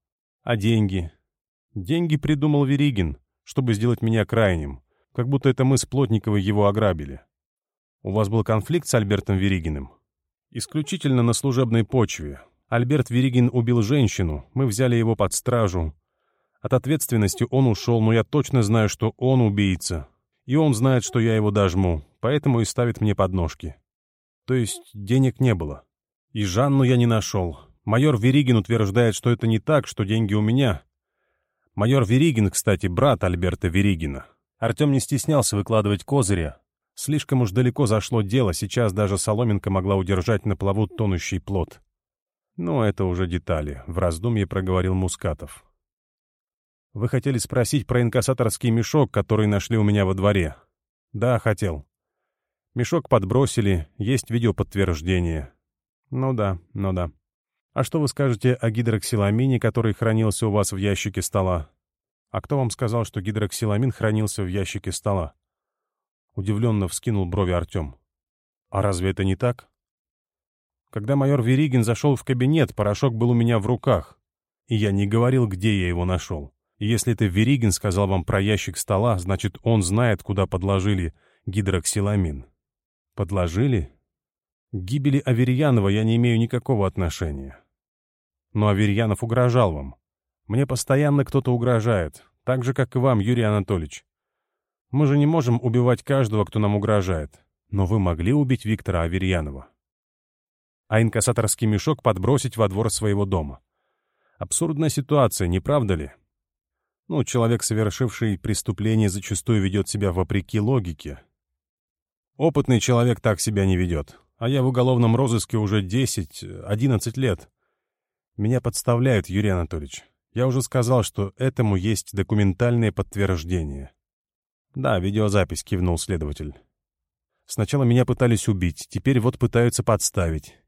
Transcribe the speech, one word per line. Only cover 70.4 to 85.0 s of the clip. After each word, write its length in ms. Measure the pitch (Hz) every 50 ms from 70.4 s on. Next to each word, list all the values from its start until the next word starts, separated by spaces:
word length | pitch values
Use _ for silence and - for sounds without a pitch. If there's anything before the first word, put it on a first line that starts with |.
| _ _ _ _ _ _ _ _ _ _
«Когда 260 | - 107 101 117 139
майор 260 | 139 135 139 143 135 110
Веригин 400 | 120 131 135 156 147 127 123 110
зашел 320 | 113 113 - - 147 139
в 80 | 123 -
кабинет, 540 | - 131 120 123 135 156 165 131 - -
порошок 380 | - 104 101 104 - - 135 117
был 160 | 110 117 120
у 40 | 123
меня 240 | 117 117 117 120 110
в 80 | 98
руках, 500 | 113 127 - - 139 113 85 78 - - _ _ _ _ _ _ _ _ _ _ _
и 80 | 120
я 160 | 107 107 101 98
не 160 | 98 101 101
говорил, 400 | 107 113 120 127 131 131 120 104
где 320 | 95 90 98 110 104 98
я 80 | 90 87
его 160 | 87 87 90
нашел. 500 | 90 90 82 - - 87 76 69 69 - _ _ _ _ _
И 80 | 104
если 280 | 107 117 107 - 123 110
это 100 | - 113
Веригин 480 | 98 87 101 113 123 143 127 113 104 92
сказал 340 | - - 104 87 98 101
вам 180 | 95 98 92 85
про 160 | - - 98
ящик 360 | 98 104 107 101 - - -
стола, 420 | - - - 104 95 110 120 107 92
значит, 400 | 87 92 95 87 - 98 - - -
он 180 | 117 117 107 92
знает, 400 | 87 98 113 123 117 101 - -
куда 240 | - 101 101 95
подложили 680 | - - 90 92 98 98 95 92 104 101 92 87 76 - _ _ _ _ _ _
гидроксиламин». 1000 | - 90 107 98 95 92 87 - - - 107 98 101 104 101 92 80 71 67 65 - _ _ _ _ _ _ _ _ _ _ _ _ _
«Подложили?» 800 | - 101 85 101 95 87 82 80 98 131 139 123 95 73 - - _ _ _ _ _ _ _ _ _ _ _ _ _ _ _ -
«К 40 |
гибели 420 | 98 90 92 127 151